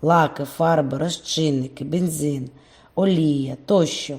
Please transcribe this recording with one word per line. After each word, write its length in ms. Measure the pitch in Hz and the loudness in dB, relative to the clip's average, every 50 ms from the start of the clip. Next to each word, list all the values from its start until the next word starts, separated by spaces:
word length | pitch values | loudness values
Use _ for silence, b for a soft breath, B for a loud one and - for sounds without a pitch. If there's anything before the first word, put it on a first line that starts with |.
| - | 4
лаки, 420 | 151 170 170 160 143 - - 147 | 4 4 4 4 2 0 -6 -10
фарби, 540 | 135 - - 165 165 165 160 147 131 135 139 | -10 -4 0 2 2 4 2 2 0 -2 -4
розчинники, 840 | 151 170 170 - - - - - 160 156 143 131 127 131 - - 135 | -4 -4 -4 -8 -8 -6 -4 -2 0 0 0 0 -2 -6 -8 -12 -8
бензин, 640 | 139 151 180 180 175 160 156 147 147 143 135 127 127 b b b b b b b b b | -4 -2 0 0 -2 -2 -2 -2 -2 -2 -4 -6 -10 b b b b b b b b b
олія 640 | - 190 196 190 170 165 156 147 139 135 131 131 127 - | 0 2 2 2 4 2 2 2 0 -2 -4 -6 -10 -2
тощо 520 | - 208 190 170 147 - - - - 143 | 2 4 4 4 2 0 -6 -8 -10 -10